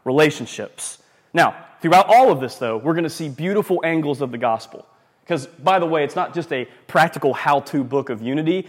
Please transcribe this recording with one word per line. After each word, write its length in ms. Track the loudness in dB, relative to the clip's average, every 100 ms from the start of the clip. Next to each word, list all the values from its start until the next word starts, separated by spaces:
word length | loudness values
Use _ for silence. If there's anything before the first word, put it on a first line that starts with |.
relationships. 1000 | -2 4 4 2 -8 -12 -12 -12 -16 -16 _ _ _
Now, 220 | 2 2 0 -12 _
throughout 260 | 4 4 6
all 200 | 6 6
of 120 | 4
this, 140 | -2 -6
though, 220 | -4 -2
we're 160 | -2
gonna 160 | -2 -4
see 200 | -6 -10
beautiful 500 | -6 -4 -2 -2 -2
angles 360 | 0 -2 -2 -4
of 100 | -6
the 60 | -2
gospel. 480 | -2 -2 -6 -20 -20 _ _ _ -6
'Cause, 200 | -6 -6
by 320 | -6 0 0
the 80 | 2
way, 160 | 0
it's 120 | -2 -4
not 200 | -6 -6
just 180 | -6
a 140 | -6 -6 -12 -2
practical 480 | 2 2 2 -2
how-to 500 | 0 0 0 0 -4
book 280 | -2 -2 -4
of 100 | -6
unity. 460 | -4 -2 0 -2